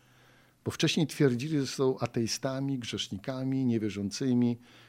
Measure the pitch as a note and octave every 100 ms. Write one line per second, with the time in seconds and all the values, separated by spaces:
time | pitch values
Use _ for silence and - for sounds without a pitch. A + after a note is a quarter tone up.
0 | _ _ - - _ _ - - D#3+ -
1 | D3+ - C#3+ A#2+ D3 D3+ C3 - C3 C3
2 | A#2 B2 A2+ - C3+ C3 C#3 C3 A#2 G#2
3 | - G2 - C3 C3 C3+ B2+ A2+ G#2+ G2
4 | G2+ - C3+ A#2+ A#2+ A#2 - -